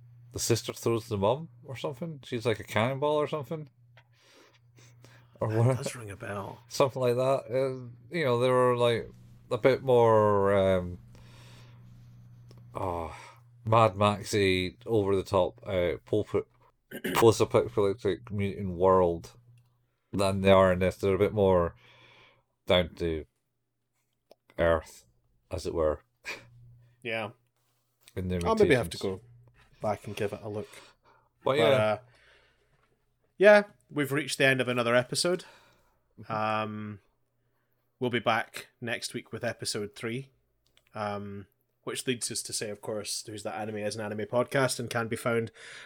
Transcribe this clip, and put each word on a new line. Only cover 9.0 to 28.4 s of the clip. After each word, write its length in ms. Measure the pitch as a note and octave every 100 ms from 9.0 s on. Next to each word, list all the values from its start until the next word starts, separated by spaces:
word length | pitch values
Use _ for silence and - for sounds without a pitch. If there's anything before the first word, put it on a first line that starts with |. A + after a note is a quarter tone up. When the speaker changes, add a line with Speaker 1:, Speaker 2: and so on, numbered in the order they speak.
| A#1+ - - - -
Speaker 1:
a 80 | B2
bit 240 | C3+ B2+
more, 720 | C3+ B2 A#2 A2 G#2 G2+ G2 G2+ F#2+ F#2
um, 200 | F2 F2 - - - - - - - - - - - - - - - - -
oh, 400 | - F#2+ E2+ D#2 - - - _ -
Mad 320 | A2 A2+ A2 F#2+
Maxy, 800 | G#2 G2+ - G#2+ G2 F#2 F#2 - -
over 300 | A2+ G2 G2
the 60 |
top, 360 | F2 G2 F2+ - -
uh, 280 | F#2 F2 - -
pulpit, 400 | G#2+ - G2+ - _ _ _
<clears throat> 340 | - - -
post-apocalyptic 1160 | - A#2 G2+ A2 A2 - - G2+ G2 G2+ F2+ -
mutant 400 | G2+ G2 G2+ G2
world 640 | E2+ F#2 F#2 F2 E2+ - - _ - _ _ _ _ _
than 300 | G2 G2 G2
they 100 | F#2+
are 200 | F#2+ F#2+
in 60 | F2+
this. 180 | F#2 -
They're 200 | G2 F#2
a 20 |
bit 160 | G2+
more 400 | G#2 F#2+ F#2 E2+ - - - - - - _ _ _ -
down 240 | F2+ E2+ -
to 280 | E2+ D#2+ D2 _ _ _ _ _ _ _ _ _ _ _ _ -
earth, 460 | E2 D#2+ - - _ _ _ _ -
as 160 | F#2 F#2
it 80 |
were. 260 | E2 D#2 D2+ _ _ - - - - - - _ _
Speaker 2:
Yeah. 280 | A#2 A2+ G#2 - _ _ _ _ _ _ _
Speaker 1:
In 140 | - F#2
their 120 | F2+